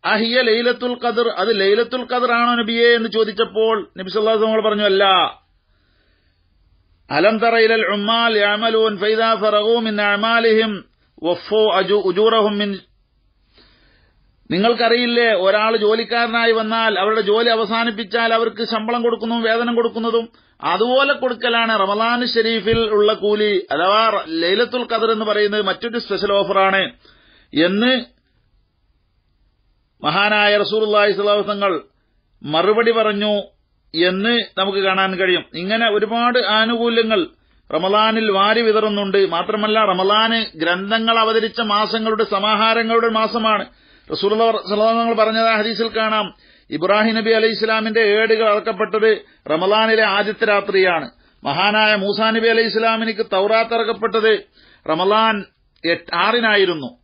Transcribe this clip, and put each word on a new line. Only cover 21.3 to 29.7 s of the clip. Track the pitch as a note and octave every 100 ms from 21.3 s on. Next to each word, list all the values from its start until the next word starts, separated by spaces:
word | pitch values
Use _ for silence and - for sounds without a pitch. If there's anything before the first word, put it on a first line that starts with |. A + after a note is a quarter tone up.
| A#3 B3 A#3 A3+ A3
റമളാൻ | G3 G3+ A3+ A#3+ B3
ഷരീഫിൽ | A#3 A3 A3+ G3 A3+
ഉള്ള | A3+ G#3 G#3
കൂലി, | G#3+ G3+ G#3 G#3 G3 -
അഥവാ | C#3+ F3+ G#3 A3+
റ-, | G#3+ D#3+
ലൈലത്തുൽ | D#3+ E3+ G3+ A#3+ B3 A#3+
ഖദർ | A3+ A3
എന്ന് | A3 G#3+
പറയുന്നത് | G#3 G#3 G#3+
മറ്റൊരു | G3 F#3 A#3 A3+
സ്പെഷ്യൽ | A3+ G3 G3
ഓഫറാണ് | G3+ F3+ G3+ F#3+ F#3+ F3+ - _ _ _ _ _ C#3 E3+
എന്ന് | G3 A#3+ C4 - _ _ _ _ _ _ _ _ _ _ _ _ _ _ _ _